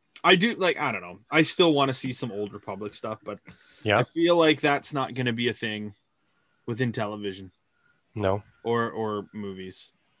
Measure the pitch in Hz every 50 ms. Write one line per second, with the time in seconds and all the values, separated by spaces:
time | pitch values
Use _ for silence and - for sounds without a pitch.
0 | _ _ - - - 170 190 175 190 233 208 - 190 175 - - 151 135 110 95
1 | 87 87 90 101 _ - 139 156 160 - - - 180 170 151 143 139 135 127 -
2 | - 131 123 - - 117 98 104 104 98 104 104 - - 101 98 107 104 - -
3 | - 110 110 - - 104 104 - _ - - _ _ - - - - 107 101 113
4 | - - - 165 170 170 175 170 160 156 156 - - 147 143 139 - - 147 139
5 | 131 - 120 131 127 123 113 117 120 120 107 - - 110 107 104 107 107 104 _
6 | _ _ _ _ _ _ _ _ _ _ _ _ - - 117 110 131 120 107 120
7 | 107 104 107 107 104 101 95 95 95 92 _ _ _ _ _ _ _ _ _ _
8 | _ _ - 110 104 95 95 101 - _ _ _ - 113 117 117 117 113 - 107
9 | 110 107 104 101 95 - - 107 104 98 95 95 95 92 90 - - - _ _
10 | _ _ _ _